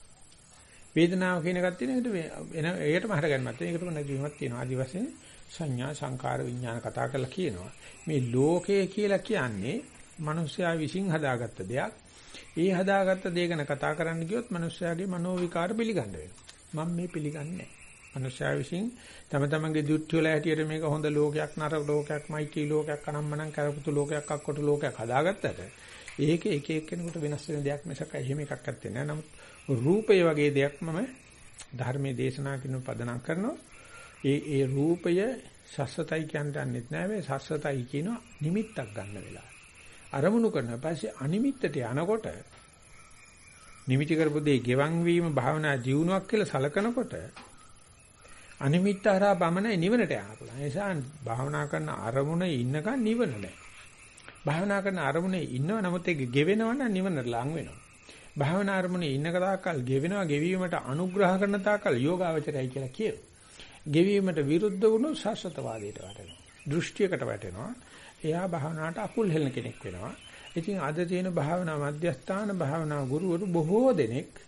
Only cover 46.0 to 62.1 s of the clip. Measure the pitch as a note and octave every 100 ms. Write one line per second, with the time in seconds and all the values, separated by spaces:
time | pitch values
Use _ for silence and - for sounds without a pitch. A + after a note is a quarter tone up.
46 | E3 F#3+ F#3 G#3+ F#3 C#3 C#3+ G3 A3 A#3+
47 | G#3+ E2+ F2+ - - - - - - -
48 | - - - - - - C#3 E3+ G3 G3
49 | A3 F#3+ G3+ F3+ E3+ F3 A3 F#3 F3 A#3+
50 | E3+ A#2+ G2+ G#2+ - B2 C#3+ D3+ G3+ E3
51 | B2+ - - A#2 C#3 D3+ D3 D#3+ D3+ G#2+
52 | G#2+ C3 C#3+ E3+ F#3 C3+ B2 D3+ F#3 C4+
53 | A3 A#3 G3+ G#2+ F#2 - - - - -
54 | - - - - D3 D#3+ G3+ G3+ G3 F#3
55 | C#3 D#3 F#3 F#3 B2+ B2+ D3+ A3 F3+ F3
56 | F3 D#3 B2+ C3+ D#3 G#3+ A3+ C4 B3 F#3
57 | F#3+ D3+ A#2+ A#2 C3 D#3+ - - - -
58 | - - - D3 C#3 F#3 G3 F#3+ F3+ F3+
59 | D#3 C3+ D#3+ F3+ F#3 F#3+ F#3 D3+ B2 C3+
60 | E3 G3+ E3+ C#3+ E3+ F#3 F3+ E3+ B2 D3
61 | F#3 G3 F3+ F#3+ G3+ G3+ G3+ G#3 G3 A#2+
62 | C#3